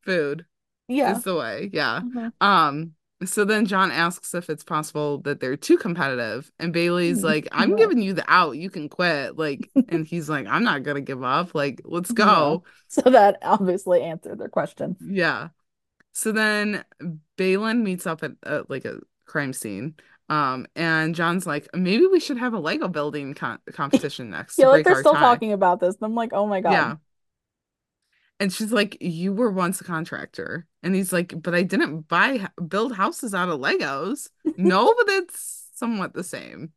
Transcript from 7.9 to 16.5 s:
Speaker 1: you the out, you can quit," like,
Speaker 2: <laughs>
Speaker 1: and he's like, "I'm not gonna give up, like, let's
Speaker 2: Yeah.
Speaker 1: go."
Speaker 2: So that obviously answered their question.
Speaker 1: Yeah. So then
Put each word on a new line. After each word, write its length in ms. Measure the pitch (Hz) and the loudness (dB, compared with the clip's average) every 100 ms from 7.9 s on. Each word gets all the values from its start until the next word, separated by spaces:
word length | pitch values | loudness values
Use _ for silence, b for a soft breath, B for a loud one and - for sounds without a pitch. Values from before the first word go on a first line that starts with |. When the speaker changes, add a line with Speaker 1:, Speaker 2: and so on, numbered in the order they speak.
| 269 | 4
Speaker 1:
you 120 | 196 | 0
the 100 | 190 - | -2 4
out, 200 | 175 165 127 | 4 4 -2
you 120 | 185 | -10
can 180 | 180 147 | -8 -10
quit," 480 | - 175 147 127 - | -2 0 0 -4 -6
like, 320 | 151 139 - 277 | -6 -6 0 0
Speaker 2:
<laughs> 120 | 254 | 2
Speaker 1:
and 180 | 170 156 | -2 -2
he's 220 | 170 151 | -6 -4
like, 160 | 147 98 | -4 -2
"I'm 180 | 156 | 0
not 180 | 226 151 | 0 0
gonna 160 | 135 143 | -4 -6
give 200 | 135 131 | -6 -6
up, 300 | 127 139 175 | 0 0 0
like, 260 | 160 143 - | -2 -2 -4
let's 280 | - 170 175 233 | -8 -6 -4 2
Speaker 2:
Yeah. 340 | 214 185 147 160 | 6 6 4 0
Speaker 1:
go." 80 | b b b | b b b
Speaker 2:
So 140 | - 254 | 4 8
that 280 | 254 202 196 | 10 8 6
obviously 600 | - 202 190 180 - 180 | 0 2 2 0 2 2
answered 360 | 160 165 - - | 2 -8 -12 -12
their 100 | - | -6
question. 480 | - 147 - 156 180 | -4 -4 -6 -8 -8
Speaker 1:
Yeah. 480 | 160 190 165 120 165 _ _ _ _ _ _ | -6 -2 -2 -2 -8 _ _ _ _ _ _
So 200 | - 220 | -6 -2
then 520 | 214 214 | 0 0